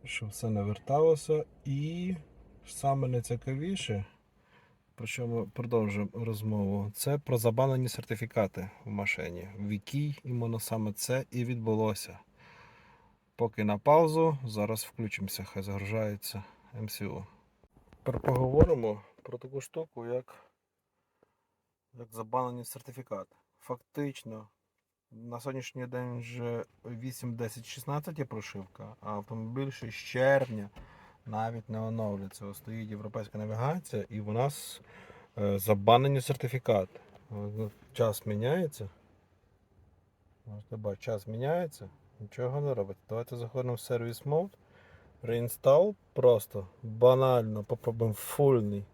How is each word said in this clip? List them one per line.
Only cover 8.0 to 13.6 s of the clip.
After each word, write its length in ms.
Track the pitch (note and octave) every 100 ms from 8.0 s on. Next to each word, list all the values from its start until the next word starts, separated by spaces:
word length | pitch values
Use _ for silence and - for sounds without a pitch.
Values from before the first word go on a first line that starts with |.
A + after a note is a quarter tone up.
| - A2 A#2 - G2 - F#2+ -
в 60 | -
машині, 580 | G#2 G2 - D#2+ F2 G2 G2+
в 140 | G2+
якій 460 | G#2 - C#3 D3 C#3
іменно 360 | B2+ B2 A#2 A2+
саме 320 | - A2+ G#2+
це 320 | G2+ - C3 B2+
і 140 | B2
відбулося. 760 | A#2+ A#2+ A2+ A2 A2 G#2 - F2 _ _ - - - - - - _ _ _
Поки 300 | - A#2 -